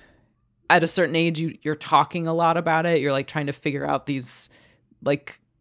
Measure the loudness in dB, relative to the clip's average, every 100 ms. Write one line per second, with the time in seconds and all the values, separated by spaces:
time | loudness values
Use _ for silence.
0 | _ _ _ _ _ _ 2 4 4 0
1 | 0 2 0 0 -4 -6 -6 -6 2 2
2 | 2 -2 -2 0 2 2 0 0 2 0
3 | 2 -2 -2 -4 -4 -4 -4 -4 -2 -4
4 | -2 -6 -6 -10 -10 _ _ _ _ _
5 | -2 -2 -4 -20 _ _